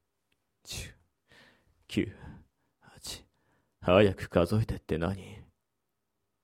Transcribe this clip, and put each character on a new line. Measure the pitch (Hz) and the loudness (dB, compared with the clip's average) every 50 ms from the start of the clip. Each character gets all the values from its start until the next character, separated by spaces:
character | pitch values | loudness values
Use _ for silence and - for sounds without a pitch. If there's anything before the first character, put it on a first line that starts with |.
| _ _ _ _ _ _ _ _ _ _ _ _ - | _ _ _ _ _ _ _ _ _ _ _ _ -18
十、 | - - - - - - _ _ _ _ _ _ _ - - - - _ _ _ _ _ _ _ | -14 -12 -12 -12 -14 -16 _ _ _ _ _ _ _ -20 -20 -20 -20 _ _ _ _ _ _ _
九、 | - - - - 107 - - - - - - - _ _ _ _ _ _ _ | -6 -2 -2 -2 -2 -6 -16 -18 -20 -20 -20 -20 _ _ _ _ _ _ _
八。 | _ - - - - - - - - _ _ _ _ _ _ _ _ _ _ - | _ -20 -20 -18 -16 -14 -14 -16 -18 _ _ _ _ _ _ _ _ _ _ -4
早 | - 90 90 101 107 95 - | 2 6 6 8 6 6 4
く | - - - | -2 -6 0
数 | - 87 85 - 107 | 2 2 2 2 2
え | 110 113 | 0 0
て | - 98 | -2 -6
っ | - | -8
て | _ - 80 80 | _ -4 -4 -2
何？ | 82 90 98 95 - - - - - _ _ _ _ _ _ _ _ _ _ _ _ _ _ _ _ _ _ _ | -2 -2 -4 -6 -10 -16 -20 -20 -20 _ _ _ _ _ _ _ _ _ _ _ _ _ _ _ _ _ _ _